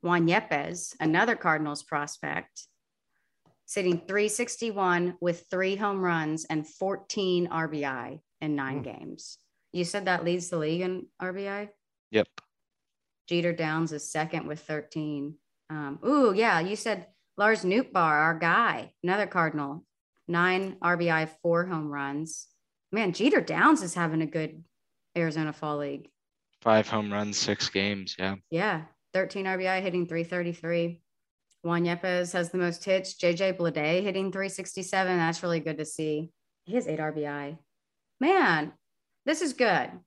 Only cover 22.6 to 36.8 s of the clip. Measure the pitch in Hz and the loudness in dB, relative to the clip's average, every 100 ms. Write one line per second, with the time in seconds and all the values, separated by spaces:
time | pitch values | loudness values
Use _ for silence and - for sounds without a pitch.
22.6 | _ _ _ 202 208 175 226 294 - 165 | _ _ _ -2 0 2 4 4 2 4
23.6 | 240 311 185 175 170 160 156 165 156 160 | 6 6 2 -2 0 0 -2 -2 -6 -8
24.6 | 165 _ _ _ _ - 165 151 156 147 | -20 _ _ _ _ 0 0 0 -4 -4
25.6 | 156 147 143 139 - _ _ _ _ _ | -4 -4 -4 -6 -12 _ _ _ _ _
26.6 | 117 110 104 110 104 101 104 98 - 101 | 6 6 6 0 0 -2 -2 -2 0 0
27.6 | - 98 98 101 92 - 95 98 _ 165 | 0 0 0 0 -6 -4 -4 -4 _ -2
28.6 | 208 170 160 _ _ 185 190 202 190 185 | 0 -2 -6 _ _ -2 -2 -2 -4 -2
29.6 | 185 185 190 180 175 165 170 180 175 170 | 0 0 0 -2 -2 -4 -4 -4 -4 -4
30.6 | 165 170 170 170 _ _ _ _ _ _ | -2 0 0 -4 _ _ _ _ _ _
31.6 | 170 170 175 175 185 180 175 185 170 180 | -2 0 2 0 0 0 0 -2 -2 0
32.6 | 175 170 - 190 190 - 175 170 190 185 | -2 -2 0 0 0 -2 0 2 0 0
33.6 | 170 151 151 180 202 190 190 185 190 190 | -2 0 2 2 0 -2 -2 -2 -6 -6
34.6 | 180 - 180 196 185 180 165 170 180 170 | -10 -10 -2 0 2 4 2 0 -2 -2
35.6 | 151 151 156 - 156 151 165 _ _ _ | -2 -6 -6 -4 -2 -2 -6 _ _ _
36.6 | - 233 | -4 -4